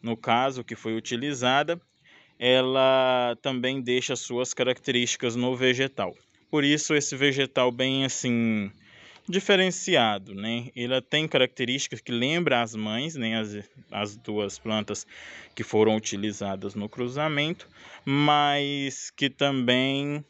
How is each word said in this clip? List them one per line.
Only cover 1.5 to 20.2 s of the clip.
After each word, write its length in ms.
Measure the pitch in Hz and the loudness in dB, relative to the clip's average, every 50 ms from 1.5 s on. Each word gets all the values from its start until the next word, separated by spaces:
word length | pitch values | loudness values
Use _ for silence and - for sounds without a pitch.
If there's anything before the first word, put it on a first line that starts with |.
| 131 139 151 151 170 175 _ _ _ _ _ - - - _ _ _ _ | 4 2 2 0 -2 -6 _ _ _ _ _ -20 -20 -20 _ _ _ _
ela 960 | 117 123 127 131 131 131 131 131 131 131 131 131 131 131 127 127 123 120 120 110 - | 2 4 6 6 4 2 2 4 4 6 6 6 4 4 4 2 2 0 -2 -4 -4
também 380 | 143 131 127 120 127 135 139 | -4 -4 -2 -2 -2 -2 -2
deixa 340 | 127 120 123 127 123 - 139 | -2 0 0 0 0 -2 -6
suas 400 | 120 - - 123 120 127 123 - | -6 -6 -6 -4 -4 -4 -4 -2
características 800 | - 127 123 127 - _ - 131 123 123 117 - - - 123 113 | -2 0 0 0 -2 _ 0 0 0 2 0 -2 -2 -2 -2 0
no 220 | 123 123 127 131 | 0 0 0 0
vegetal. 580 | 120 131 131 123 123 135 135 135 - 104 90 - _ _ _ _ _ _ _ | 2 2 2 4 2 0 -4 _ -4 -6 -6 -6 _ _ _ _ _ _ _
Por 140 | - 151 139 | 0 2 4
isso 320 | 143 147 151 147 - 156 | 4 2 2 2 0 0
esse 220 | 147 143 - - | 0 0 -2 -2
vegetal 560 | 131 139 143 135 135 135 131 _ 135 127 123 120 | 2 2 2 2 2 -2 0 _ 2 2 2 2
bem 320 | 120 131 131 135 135 135 | 0 -2 0 0 0 0
assim 680 | 131 - - - 131 120 117 117 113 110 107 101 98 - _ _ - - - - - - - _ - | -2 -4 -4 -2 0 0 2 2 2 0 0 -2 -4 -8 _ _ -20 -20 -20 -20 -20 -20 -20 _ -4
diferenciado, 1040 | 175 190 196 - 202 190 190 185 180 - - - 180 147 120 110 104 101 95 95 98 | -4 -4 2 4 4 4 4 2 0 -4 -2 2 4 4 4 4 2 -2 -6 -10 -12
né? 340 | 98 101 110 117 120 120 127 - | -10 -6 -6 -6 -6 -8 -10 -8
Ela 280 | 127 120 120 131 131 123 | -6 -4 -2 -2 -2 -2
tem 260 | _ - 151 156 151 | _ -2 -2 0 2
características 720 | - 143 127 123 _ - 131 117 123 135 - - - 113 | 2 2 2 2 _ -6 -4 -4 -2 -4 -4 -8 -10 -12
que 100 | _ - | _ -6
lembra 520 | 123 117 120 135 156 170 175 151 131 120 120 | -2 -2 0 0 0 0 0 2 2 2 0
as 120 | 113 107 | -2 -4
mães, 400 | 107 107 107 107 117 139 165 160 | -6 -6 -4 -4 -4 -6 -6 -8
né? 240 | 143 117 113 113 113 | -6 -6 -4 -2 -4
As, 300 | 110 104 104 104 101 _ _ 131 117 _ | -4 -6 -8 -10 -12 _ _ -20 -20 _
as 260 | - 101 107 107 104 | -6 -6 -6 -6 -8
duas 420 | 110 - - 107 107 104 98 - - | -12 -10 -6 -4 -2 -2 -4 -6 -8
plantas 480 | _ 113 110 107 104 - 104 - - _ - - - - - - - - _ | _ -4 -2 -2 -2 -4 -6 -8 -10 _ -18 -20 -18 -18 -18 -18 -20 -20 _
que 80 | - - | -12 -10
foram 340 | - - 107 107 110 110 | -2 4 6 6 6 6
utilizadas 800 | 110 110 - - 98 101 107 101 98 101 98 95 95 95 101 101 | 2 0 -4 -6 -4 -4 -6 -6 -4 -6 -6 -6 -6 -8 -8 -8
no 140 | 104 101 107 | -8 -8 -8
cruzamento, 800 | - 123 123 123 127 143 151 156 151 143 147 156 180 - - _ _ - - - - - _ | -6 -6 -6 -6 -4 -4 -4 -2 0 0 -2 -2 -2 -6 -10 _ _ -20 -20 -20 -20 -12 _
mas 1040 | - 139 143 147 147 147 147 147 143 143 143 143 143 143 143 139 139 131 - - - | 0 2 4 4 6 6 6 4 4 2 0 0 -2 -4 -4 -4 -6 -8 -10 -14 -16
que 180 | _ - 143 135 | _ -2 -2 -2
também 960 | 135 _ 143 143 139 131 123 120 123 127 131 135 135 139 139 143 147 147 | 0 _ 0 0 2 0 2 4 4 4 4 2 0 -2 -2 -4 -4 -6